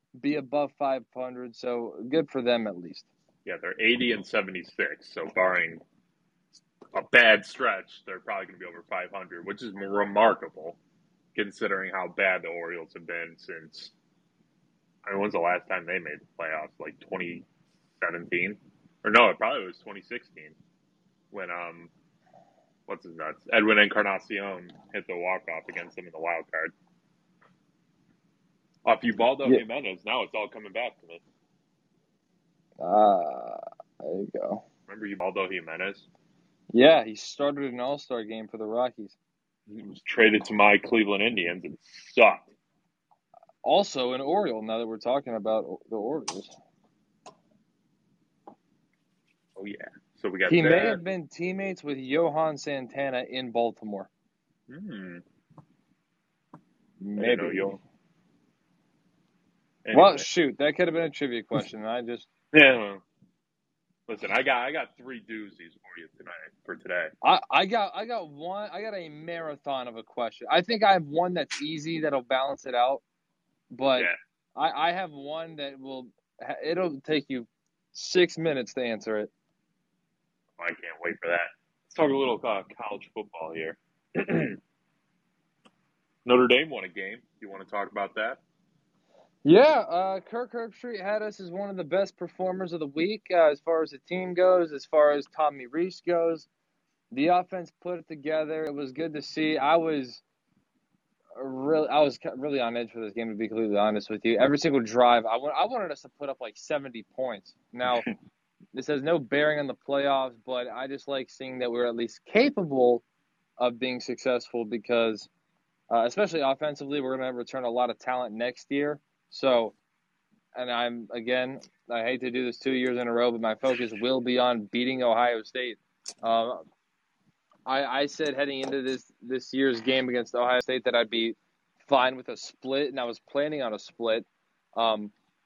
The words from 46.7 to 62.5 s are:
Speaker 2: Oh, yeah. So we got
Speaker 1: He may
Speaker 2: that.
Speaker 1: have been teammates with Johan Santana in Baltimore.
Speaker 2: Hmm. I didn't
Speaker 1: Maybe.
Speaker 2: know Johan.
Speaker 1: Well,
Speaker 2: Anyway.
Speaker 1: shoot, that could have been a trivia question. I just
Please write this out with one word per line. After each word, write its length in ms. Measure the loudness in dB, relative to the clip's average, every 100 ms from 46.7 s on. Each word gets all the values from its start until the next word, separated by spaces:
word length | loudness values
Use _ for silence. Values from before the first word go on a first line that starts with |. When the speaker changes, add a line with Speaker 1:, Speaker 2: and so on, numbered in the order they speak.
| _ _ _ _ _ -20 -20 _ _ _ _ _ _ _ _ _ _ -20 -20 _ _ _ _ _ _ _ _ _ -14
Speaker 2:
Oh, 80 | -14
yeah. 80 | -12 -16 -20 _ _
So 80 | -6
we 80 | 0
got 120 | 4
Speaker 1:
He 100 | 6
may 240 | 6 4 2
Speaker 2:
that. 20 |
Speaker 1:
have 160 | -2
been 240 | -4 -6 -8
teammates 560 | -8 -6 -6 -6 -8
with 140 | -8 -8
Johan 600 | -2 0 2 0 -2 -2
Santana 640 | -6 -6 -6 -6 -4 -4 -4
in 240 | -8 -4
Baltimore. 580 | 0 0 -2 -10 -10 -12 _ _ _ _ _ -20
Speaker 2:
Hmm. 480 | -16 -14 -12 -14 -16 -20 _ _ -20 -20 _ _ _ _ _ _ _ _ -20 _ _ _ _ -8 -2
I 40 |
didn't 160 | 0 0
Speaker 1:
Maybe. 60 |
Speaker 2:
know 60 | 0
Johan. 280 | -2 -4 -6 -14 _ _ _ _ _ _ _ _ _ _ _ _ _ _ _ _ _ _ _ 4
Speaker 1:
Well, 240 | 10 10 8
Speaker 2:
Anyway. 20 |
Speaker 1:
shoot, 380 | 0 0 0 2
that 180 | 0 2
could 120 | 0
have 60 |
been 100 | 0
a 60 | -2
trivia 320 | -2 -4 -4
question. 400 | -4 -4 -4 -8 -6
I 160 | -6
just 240 | -6 -10 -12 _ _